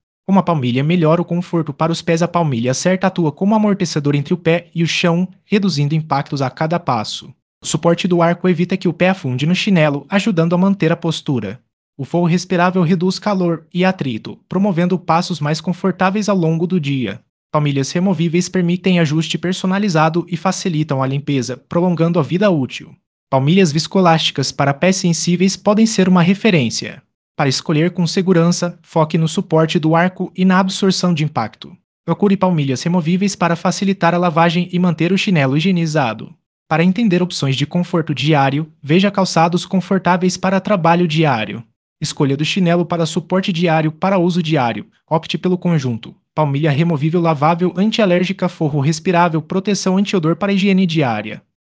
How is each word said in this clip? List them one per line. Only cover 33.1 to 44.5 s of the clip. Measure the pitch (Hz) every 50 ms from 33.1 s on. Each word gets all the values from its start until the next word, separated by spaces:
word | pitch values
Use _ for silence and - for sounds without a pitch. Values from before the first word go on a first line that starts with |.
| 180 180 202 202 -
para | - 175 170 170
facilitar | 165 - 185 175 - 202 190 196 190 - 165 170
a | 175
lavagem | 180 180 151 165 170 175 160 180 180 180
e | - 175
manter | 180 180 160 - 165 175
o | 196 190
chinelo | - 214 185 156 135 131 135
higienizado. | 156 160 196 190 170 165 156 151 151 135 113 107 110 - - - _ _ _ _ _ _ _
Para | 160 156 165
entender | 185 185 - 240 208 170 175
opções | 180 175 - - 143 135 131
de | 120 143
conforto | - - 175 175 - - 170 151 - 147
diário, | 117 139 151 160 143 135 139 135 147 160 156 _ _
veja | - 135 156 190 190 202
calçados | 202 196 190 180 - 165 165 175 170 175 -
confortáveis | - - 185 180 - 196 185 190 180 180 180 185 185 180
para | - - 190 196 190
trabalho | 190 202 214 185 156 165 170 175 175
diário. | 170 151 165 156 147 127 110 107 104 101 113 110 _ _ _ _ _ _ _
Escolha | 160 - - - 151 135 139
do | 143 156
chinelo | 156 - 202 180 170 170 175 175
para | 165 175 170 165
suporte | 156 - 185 160 - 185 190 190 -
diário. | 180 160 180 170 156 160 156 156
Para | 156 - - 190 196 185
uso | 170 180 165 180
diário, | 160 156